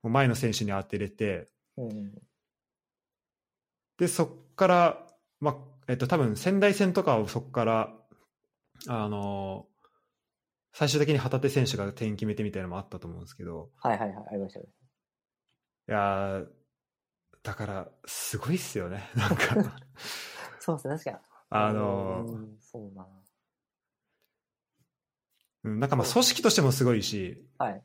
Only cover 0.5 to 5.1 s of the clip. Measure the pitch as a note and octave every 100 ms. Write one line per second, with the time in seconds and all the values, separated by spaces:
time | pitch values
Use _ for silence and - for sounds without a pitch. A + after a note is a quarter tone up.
0.5 | G#2 G#2 G2 G2 G2+ G2 - G#2 F2+ D#2
1.5 | _ _ - A#2 G#2+ G2+ G#2 _ _ _
2.5 | _ _ _ _ _ _ _ _ _ _
3.5 | _ _ _ _ - F3 F3+ D3+ - _
4.5 | - F#3+ F3+ E3+ - -